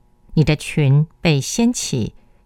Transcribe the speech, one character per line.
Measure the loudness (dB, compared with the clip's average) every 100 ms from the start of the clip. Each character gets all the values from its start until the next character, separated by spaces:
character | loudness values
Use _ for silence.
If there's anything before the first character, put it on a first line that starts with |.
| _ _ -4
你 | 0
的 | 0
裙 | 0 -4 0 2 2 2 _
被 | 0 0
掀 | -2 0 0
起， | -2 -6 -6 -6 -10 _ _